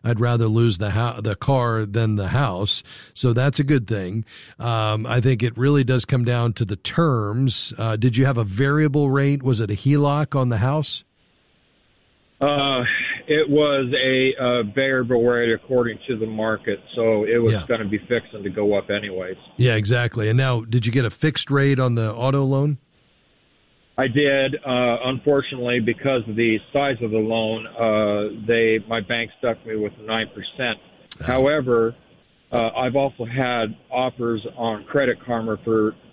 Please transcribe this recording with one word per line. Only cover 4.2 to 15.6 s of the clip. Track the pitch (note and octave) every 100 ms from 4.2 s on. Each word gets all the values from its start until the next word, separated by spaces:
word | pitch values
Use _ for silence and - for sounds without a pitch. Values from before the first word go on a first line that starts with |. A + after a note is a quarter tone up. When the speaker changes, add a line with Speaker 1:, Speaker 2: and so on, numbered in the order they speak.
| - - - -
Speaker 1:
Um, | A#2 A2+ G#2+ A2
I | A2 A#2+
think | B2+ A2+
it | A#2+ A#2
really | C#3 C#3+
does | B2+ B2+ -
come | C3
down | A#2+ A#2+ A#2
to | -
the | G2+ G2+
terms. | - - E3 A#2 G#2 A#2 C3 - - -
Uh, | A2+ G#2+
did | B2 A#2
you |
have | C#3 A#2+
a |
variable | G2+ G2 C#3 D3+ D3+ D3 C#3+
rate? | C#3 C#3 C#3
Was | C3 A2+
it | G#2
a |
heloc | G2+ C#3 D3 C#3+ C#3+ D3+
on | C#3 B2
the | A2
house? | B2+ D#3 D3 - - _ _ _ _ _ _ _ _ _ _ _ _ -
Speaker 2:
Uh, | C#3+ C#3+ C#3 C3 B2 - - - -
it | D3+ D3
was | D3 D3 C#3 B2+
a, | C3 C3 C3 C3 C3+
a | B2 B2 G#2
variable | C3+ C3+ C3 A#2+ B2 A#2+
rate | A#2+ A#2
according | A2